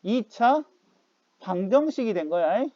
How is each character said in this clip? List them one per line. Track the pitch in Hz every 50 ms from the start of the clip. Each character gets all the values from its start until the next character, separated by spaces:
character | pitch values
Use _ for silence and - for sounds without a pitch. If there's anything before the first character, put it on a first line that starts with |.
| -
이 | 180 220 254 214 -
차 | - - 233 240 269 311 294 _ _ _ _ _ _ _ _ _ _ _ _ _ _ _
방정식이 | - - 185 180 190 190 220 277 302 311 - - 254 226 202
된 | 175 160 151
거야. | 165 175 170 156 180 220 269 302 _